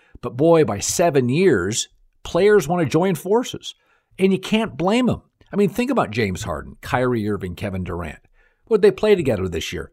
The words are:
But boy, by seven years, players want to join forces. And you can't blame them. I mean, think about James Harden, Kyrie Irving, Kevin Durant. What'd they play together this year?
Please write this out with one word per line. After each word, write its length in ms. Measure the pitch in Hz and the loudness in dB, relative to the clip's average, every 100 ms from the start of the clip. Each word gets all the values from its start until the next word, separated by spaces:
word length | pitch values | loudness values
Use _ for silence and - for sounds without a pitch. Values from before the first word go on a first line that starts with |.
| _ - | _ -14
But 160 | 123 120 | -10 0
boy, 260 | 165 165 | 4 4
by 160 | 135 101 | 4 0
seven 480 | - - 170 143 123 | -4 0 2 2 2
years, 600 | 143 190 110 90 117 - _ _ _ | 2 4 2 0 -4 -8 _ _ _
players 420 | - 170 202 208 147 | -6 2 4 4 2
want 160 | 180 | -2
to 80 | 147 | 0
join 260 | 156 190 170 | 2 2 -2
forces. 600 | 180 220 247 - - - _ _ _ - | 0 -2 -2 -8 -14 -18 _ _ _ -2
And 140 | 190 | 0
you 80 | 185 | 0
can't 380 | - 220 226 131 | 0 -2 -2 -2
blame 300 | 180 233 240 | 0 2 2
them. 160 | 101 - _ _ | -2 -6 _ _
I 60 | 196 | 0
mean, 100 | 202 | 0
think 240 | - 247 | 0 -2
about 200 | 226 104 | 0 -2
James 320 | 107 104 90 | 0 -2 -2
Harden, 320 | - 76 64 - | -6 -8 -10 -16
Kyrie 480 | - 127 127 120 104 | -4 -2 0 0 -2
Irving, 280 | 98 92 80 | -4 -6 -8
Kevin 280 | 104 92 | -8 -6
Durant. 380 | 90 87 80 - _ _ _ _ - | -6 -8 -8 -12 _ _ _ _ -2
What'd 160 | 220 | 4
they 80 | 202 | 4
play 240 | - 214 190 | 4 2 2
together 340 | 139 104 92 | 2 -2 -2
this 240 | 82 - | -4 -6
year? 180 | 87 69 | -8 -12